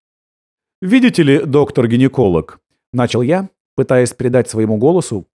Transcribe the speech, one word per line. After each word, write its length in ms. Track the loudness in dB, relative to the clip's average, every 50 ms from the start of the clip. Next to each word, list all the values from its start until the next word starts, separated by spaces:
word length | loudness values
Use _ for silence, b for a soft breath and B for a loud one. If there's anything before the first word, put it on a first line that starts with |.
| _ _ _ _ _ _ _ _ _ _ _ _ _ _ _ _
«Видите 400 | -2 0 2 4 4 2 2 2
ли, 240 | 2 2 2 0 0
доктор-гинеколог», 1120 | 0 0 0 0 0 0 -2 0 0 2 2 2 2 2 0 0 0 0 -2 -4 -6 -12 -20 _ _ _ _ _ _
начал 300 | -4 -4 -2 -2 -2 -2
я, 280 | -2 -2 -2 -2 -4 -8 _ _ _ _ _
пытаясь 380 | -4 -2 0 0 0 0 0 -2
придать 360 | -4 -4 -2 0 0 -2 -2
своему 280 | -2 -2 -2 -2 0
голосу 500 | 0 0 2 2 0 -2 -4 -8 -10 -10 _